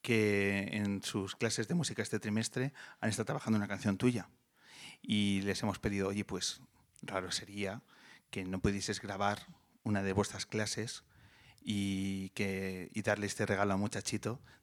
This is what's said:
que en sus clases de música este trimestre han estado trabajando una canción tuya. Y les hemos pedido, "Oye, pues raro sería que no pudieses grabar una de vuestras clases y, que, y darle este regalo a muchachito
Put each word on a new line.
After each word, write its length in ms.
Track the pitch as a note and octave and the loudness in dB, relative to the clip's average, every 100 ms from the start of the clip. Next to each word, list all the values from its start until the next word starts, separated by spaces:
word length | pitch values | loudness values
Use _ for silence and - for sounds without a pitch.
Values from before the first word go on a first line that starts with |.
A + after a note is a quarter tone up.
que 680 | - A2+ G#2 G2+ G2 G2 G2 | 2 4 6 6 4 2 0
en 280 | G#2+ G2+ G2 | 0 2 0
sus 340 | - G#2+ G2 - | -2 -2 -4 -2
clases 320 | A#2 - G#2+ | 0 0 0
de 80 | F3 | 0
música 260 | C#3+ A2+ | 0 -2
este 180 | G#2 G#2+ | -2 -2
trimestre 540 | G#2+ G#2+ A2+ B2+ C3+ - - - | 0 0 0 0 -2 -4 -16 -4
han 100 | A2 | -2
estado 160 | G2+ G#2+ | 0 -2
trabajando 320 | D3 - G#2+ | -2 0 0
una 100 | G2+ | 0
canción 300 | G2 G#2 G2 | 0 0 4
tuya. 300 | B2 A#2+ - _ _ _ - - - - | 2 2 -6 _ _ _ -20 -18 -18 -14
Y 400 | - G#2+ G2+ G2 | 0 2 4 2
les 180 | G2 F#2+ | 0 0
hemos 160 | G#2+ G2 | 0 0
pedido, 300 | A2 G2 F#2+ | 0 2 2
"Oye, 160 | G#2 G2+ | 0 -2
pues 360 | F#2 - - - _ _ - | -2 -4 -6 -14 _ _ -16
raro 280 | - G2 F#2 | -4 -4 -2
sería 500 | - G#2 G2+ G2 A2+ - - - - _ | -4 -6 -4 -4 -4 -12 -20 -20 -20 _
que 120 | G2 | -6
no 160 | F#2 F#2+ | -4 0
pudieses 400 | G#2 G2+ - G#2 | 2 0 -2 -4
grabar 400 | G#2 G2 G2+ G#2 - - _ _ | -4 0 2 2 -6 -20 _ _
una 180 | A2+ G#2 | 0 2
de 100 | G2 | 4
vuestras 340 | F#2+ G2+ G#2 - | 2 2 -2 -4
clases 580 | G#2+ G#2+ - A2+ - - - - - - - | -2 -2 -2 -6 -8 -14 -20 -20 -20 -20 -10
y, 680 | - G#2 G2 F#2+ F#2+ G2 F#2+ | -4 0 0 0 -2 -4 -6
que, 600 | - G2+ F#2+ F#2+ F#2 F2 | -4 -2 -2 -4 -6 -6
y 80 | G#2+ | -2
darle 240 | G#2 G#2 G#2 | 0 2 0
este 180 | - G2+ | 0 0
regalo 280 | G2 G2+ | 2 4
a 40 | G2 | 4
muchachito 640 | G2+ G2+ - G#2 A2 B2+ - - | 2 -2 -4 -2 -2 -6 -10 -20